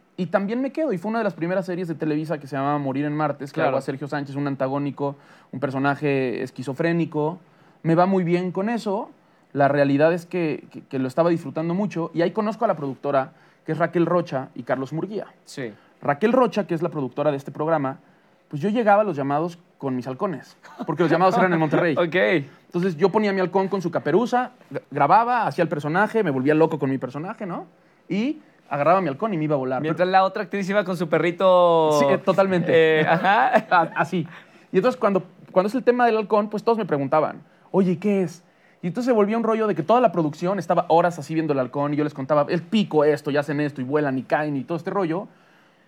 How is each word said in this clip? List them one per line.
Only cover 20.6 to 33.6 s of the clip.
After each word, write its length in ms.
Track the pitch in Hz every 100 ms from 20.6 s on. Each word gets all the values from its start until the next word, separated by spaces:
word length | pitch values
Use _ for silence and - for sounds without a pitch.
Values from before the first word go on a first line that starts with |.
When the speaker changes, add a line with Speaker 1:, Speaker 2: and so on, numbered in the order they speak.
| - - -
Speaker 1:
porque 180 | 156
los 80 | 170
llamados 260 | 165 185 180
eran 140 | 185
en 60 | 170
Monterrey. 360 | 156 156 170 147
Speaker 2:
<laughs> 20 |
Ok. 180 | 175 185 208 175 139 - _
Speaker 1:
Entonces 300 | 175 185 151
yo 120 | 185
ponía 220 | 214 214
mi 60 | 196
halcón 260 | 185 190 190
con 140 | 196
su 80 | 175
caperuza, 600 | 147 147 170 233 247 247 - -
gra-, 100 | 143 -
grababa, 560 | 135 139 196 233 247 185
hacía 160 | 147
el 60 | 165
personaje, 540 | 147 147 170 214 226
me 80 | 190
volvía 220 | 131 131
loco 240 | 156 160 156
con 100 | 139
mi 80 | 135
personaje, 480 | 123 143 175 226 196
¿no? 200 | 202 - _ _ _ -
Y 300 | 185 247 302 - _ -
agarraba 320 | 143 143 185
mi 60 | 175
halcón 260 | 135 226
y 40 | 180
me 80 | 156
iba 100 | 147
a 20 |
volar. 240 | 127 127
Speaker 2:
Mientras 240 | 151 160 180
Speaker 1:
Pero 60 |
Speaker 2:
la 120 | 190
otra 200 | 190 190
actriz 260 | 202 202 185
iba 140 | 202
con 140 | 202 175
su 100 | 170
perrito. 880 | 160 165 170 190 180 175 165 156 151
Speaker 1:
Sí, 60 | 143
eh, 80 | 180
totalmente. 840 | - 190 196 185 - 165 160 156
Speaker 2:
Eh... 60 | 156
ajá. 400 | 170 175 214 180
Speaker 1:
<laughs> 160 | 226